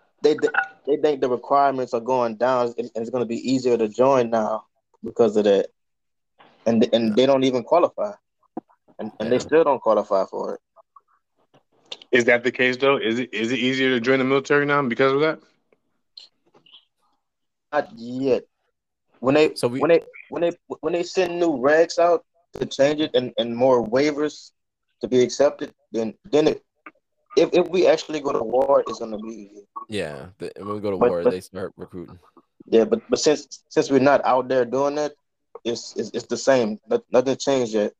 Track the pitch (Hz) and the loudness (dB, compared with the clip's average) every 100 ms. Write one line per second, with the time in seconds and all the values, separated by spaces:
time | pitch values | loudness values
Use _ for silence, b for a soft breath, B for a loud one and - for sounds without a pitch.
0 | _ _ 147 147 185 - - - 131 147 | _ _ 0 2 0 -2 -6 -10 -4 0
1 | 151 135 135 120 - 139 139 131 123 117 | 0 0 -2 -2 0 2 2 0 -4 -4
2 | 113 131 117 107 127 123 120 - 120 113 | -2 0 0 0 0 0 -2 -4 -8 -8
3 | 117 123 110 110 123 131 123 113 107 110 | -6 -6 -4 -4 -2 -2 0 0 0 2
4 | 131 131 113 113 107 110 _ _ _ _ | 2 4 2 -2 -2 -6 _ _ _ _
5 | 110 - 110 107 104 95 - _ _ _ | -12 2 2 4 2 2 0 _ _ _
6 | _ _ _ _ - _ 110 113 120 117 | _ _ _ _ -20 _ -2 2 2 2
7 | 110 107 135 135 131 123 - 165 147 - | 0 2 2 2 2 -2 0 2 2 -2
8 | 104 - _ _ _ - _ _ _ - | -8 -8 _ _ _ -18 _ _ _ -14
9 | 110 - 113 123 117 156 151 123 110 104 | -14 -8 -2 -2 2 2 2 0 2 0
10 | 98 98 95 101 98 - _ _ _ _ | 2 -2 -2 -6 -10 -10 _ _ _ _
11 | _ _ _ _ _ _ _ _ _ - | _ _ _ _ _ _ _ _ _ -20
12 | - 123 120 120 123 123 127 123 139 135 | 0 2 4 2 0 0 -2 2 2 2
13 | 107 117 120 107 113 123 127 131 131 123 | 0 -4 -6 -6 -4 -2 -2 0 0 0
14 | 123 135 131 139 139 143 143 143 127 117 | 2 0 2 0 2 0 2 0 -2 0
15 | 135 139 156 156 _ _ _ _ _ _ | 2 2 0 -4 _ _ _ _ _ _
16 | _ - - _ _ _ _ - _ _ | _ -20 -20 _ _ _ _ -20 _ _
17 | _ _ _ _ _ _ _ 147 - 113 | _ _ _ _ _ _ _ -4 -4 -14
18 | 117 127 135 113 - _ _ _ _ _ | -12 -4 0 0 -2 _ _ _ _ _
19 | _ _ 127 151 156 - 123 131 156 165 | _ _ 2 4 2 2 -4 -2 2 2
20 | - - - 147 170 165 _ 127 156 175 | 2 -20 -12 -4 -4 -6 _ -10 -6 -4
21 | 175 190 175 175 170 131 135 156 170 - | -4 -2 -2 0 -2 0 2 4 2 2
22 | 170 165 _ _ _ - 127 - 139 151 | 2 2 _ _ _ -10 -10 0 2 2
23 | 156 127 123 127 117 117 131 123 107 127 | 0 0 -2 -6 -6 2 2 2 2 0
24 | 151 143 147 - - _ _ _ _ - | 0 -2 -6 -6 -20 _ _ _ _ -12
25 | 104 127 120 - 147 - 147 _ _ 113 | 0 2 2 2 2 2 -14 _ _ -6
26 | 110 - - 147 156 - _ _ - _ | -6 -8 -2 2 2 0 _ _ -20 _
27 | _ _ _ 156 165 175 170 175 156 160 | _ _ _ 0 2 2 0 2 2 2
28 | - 156 139 - - 170 139 139 - 110 | -2 -6 -4 -4 -2 -2 2 2 0 -8
29 | 113 107 110 110 101 104 _ - - 101 | -10 -10 -12 -16 -18 -20 _ -18 -8 -6
30 | 78 71 82 - 87 - 101 104 101 92 | -6 -10 -16 -14 -14 -12 -10 -6 -4 0
31 | 120 87 85 92 - 95 92 - 90 90 | 0 2 -2 -2 -10 -12 -12 -14 -16 -16
32 | - 87 _ _ _ _ - 113 107 113 | -16 -20 _ _ _ _ 0 2 2 -2
33 | - 127 156 143 - - _ 156 127 135 | -2 0 0 0 -4 -20 _ -2 2 2
34 | 139 135 107 127 127 131 117 131 143 147 | 4 4 2 0 0 -2 0 -2 -2 -2
35 | 147 - _ _ _ - - 113 - - | -6 -8 _ _ _ -10 -8 -8 -8 -10
36 | 110 120 - 120 139 131 107 107 - 120 | -8 -10 -8 -4 2 2 0 -4 -4 -4
37 | - 120 131 123 139 131 113 107 104 | 0 0 0 -2 -2 -2 0 -2 -2